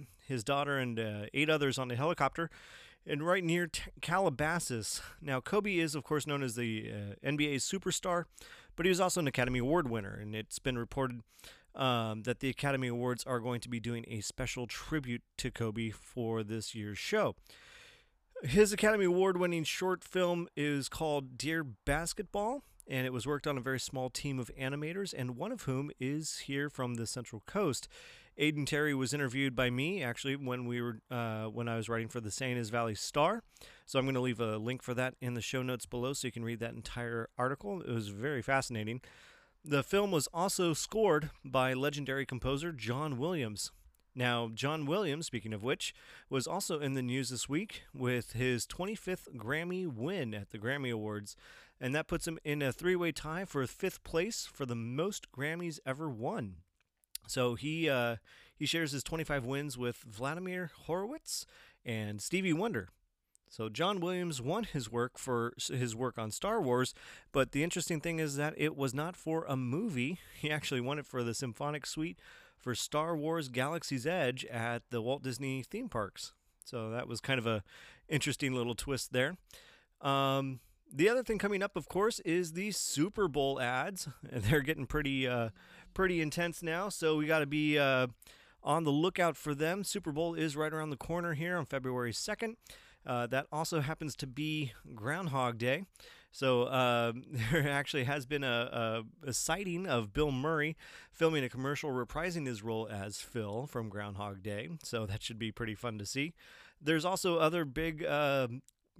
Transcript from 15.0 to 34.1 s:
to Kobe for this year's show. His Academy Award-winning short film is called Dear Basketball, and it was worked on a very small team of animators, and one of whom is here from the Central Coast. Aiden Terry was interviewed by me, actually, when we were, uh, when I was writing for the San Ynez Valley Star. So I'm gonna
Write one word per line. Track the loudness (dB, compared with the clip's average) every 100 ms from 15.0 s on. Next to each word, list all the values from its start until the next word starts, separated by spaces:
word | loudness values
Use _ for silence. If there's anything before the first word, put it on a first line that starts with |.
| 0 -4 -6 -6
to | -4
Kobe | 0 -2 0 -2
for | -4 -10 -4 0 0
this | 0 -2 -4
year's | -6 -6 -4
show. | 0 2 2 0 -12 -20 -20 -20 -20 -20 _ _ _ -8
His | 2 6 6
Academy | 6 4 6 6
Award-winning | 6 6 4 2 2
short | 0 0 0 -2
film | -2 2 4 2 -2
is | -2 0 0 -2
called | -2 0 0 -2 -4
Dear | -2 0
Basketball, | -2 -6 -2 0 -2 -6 -4 0 0 -2 -8 -18 -4
and | -2 0
it |
was | -2 -2
worked | -2 0
on | -2
a |
very | 0 -2
small | -2 -4 -4
team | -4 -4 -2
of | -4 -4
animators, | -4 -4 -4 -4 -6 -4
and | -4 -4
one | -6
of | -4
whom | -2 -2 -2 -4
is | -2 -2 -4 -6
here | -4 -2 -2
from | -2 -4
the | -2 -4
Central | -6 -8 -12 -4
Coast. | 0 2 0 -4 -16 -20 -20 -12 0
Aiden | 0 2 0
Terry | 2 2
was | 2 0
interviewed | 0 0 0 0 2
by | 2
me, | 2 0 0
actually, | -2 -2 -2 -2
when | -2 -2 -2
we | -2
were, | -2 -4 -6
uh, | -2 -2 -2 -4
when | -4 -2
I | -2
was | 0
writing | -2 -2
for | -4
the | -4
San | -4 -2
Ynez | -2 0
Valley | 0 0
Star. | 0 -2 4 4 2 -4 -20 -20 -20 -2
So | 0
I'm |
gonna | 2